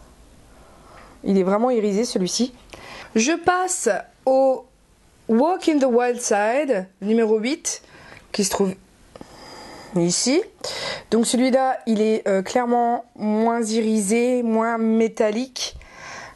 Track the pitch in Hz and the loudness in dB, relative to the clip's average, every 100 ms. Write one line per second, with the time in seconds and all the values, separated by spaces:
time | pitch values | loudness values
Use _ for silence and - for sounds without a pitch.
0 | - - - - - - - - - - | -20 -20 -20 -20 -20 -20 -20 -20 -20 -20
1 | - - 190 196 180 208 254 233 208 196 | -20 -8 0 2 2 2 2 2 0 0
2 | 240 208 180 - 254 - - - - - | -2 -2 -2 -2 -4 -6 -20 -20 -20 -18
3 | - 226 247 330 339 359 370 - 220 185 | -4 0 0 0 0 0 -2 -2 -2 -2
4 | - _ 262 262 269 254 - _ _ _ | -6 _ 0 2 2 0 -6 _ _ _
5 | _ _ - 226 311 359 330 294 262 233 | _ _ -2 2 2 0 0 2 4 4
6 | 247 226 - 202 214 262 285 196 185 - | 2 0 0 0 2 0 0 -2 -4 -6
7 | 196 226 220 220 233 330 - - - - | 0 2 2 0 -2 -4 -6 -10 -14 -20
8 | - - - - 196 - 190 - - _ | -20 -20 -8 -4 -2 0 -2 -4 -14 _
9 | - - - - - - - - - 180 | -20 -20 -20 -20 -20 -20 -20 -20 -6 -2
10 | 175 175 247 320 - - - - - - | 0 0 0 0 -2 -8 -10 -8 -8 -10
11 | - 220 226 240 262 262 262 247 - 214 | 0 0 2 2 4 4 2 -2 0 2
12 | 220 220 202 190 185 254 240 240 233 240 | 2 2 0 0 0 -2 2 2 2 -2
13 | - - 214 214 226 233 214 226 220 220 | -6 -6 -2 0 2 0 -2 0 0 0
14 | 196 233 247 247 233 220 226 226 226 226 | 2 2 2 2 2 0 0 0 2 2
15 | 226 220 214 214 262 - - - - - | 2 2 0 0 -6 -8 -10 -12 -18 -20
16 | - - - | -18 -16 -16